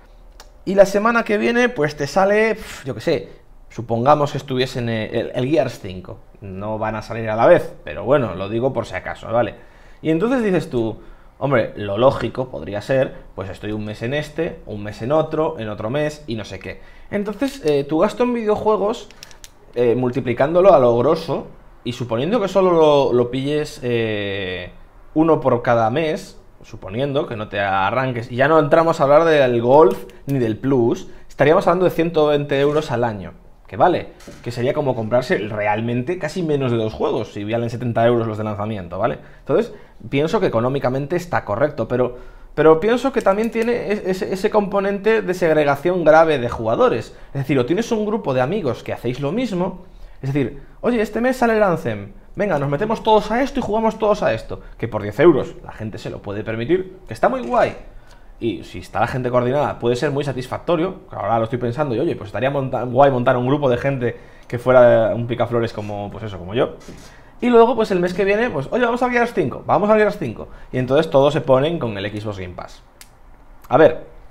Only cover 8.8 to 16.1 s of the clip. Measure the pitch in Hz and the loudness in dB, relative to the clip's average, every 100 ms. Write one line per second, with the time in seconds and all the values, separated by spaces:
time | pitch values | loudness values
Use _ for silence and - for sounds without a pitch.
8.8 | 110 90 87 85 - 110 113 - - - | -6 -8 -10 -10 -4 -2 -2 -6 -20 -20
9.8 | - - 143 160 226 262 214 180 139 123 | -20 -8 -2 0 0 0 0 0 -2 -4
10.8 | 110 101 - - - _ 139 127 101 - | -4 -6 -16 -20 -20 _ 0 0 0 -6
11.8 | 104 101 131 - 117 - 131 - 85 101 | -6 2 2 2 -6 -6 -8 -8 -8 -10
12.8 | - 135 143 - - - 98 90 104 107 | -2 0 0 -4 -16 -12 -10 -10 -8 -6
13.8 | 107 104 117 147 147 - 170 - - 107 | -8 -8 -6 -6 -6 -6 -6 -8 -12 -10
14.8 | 104 104 117 156 151 156 160 - 110 104 | -10 -8 -2 0 0 -2 -4 -4 -8 -6
15.8 | 107 139 151 | -4 -2 -4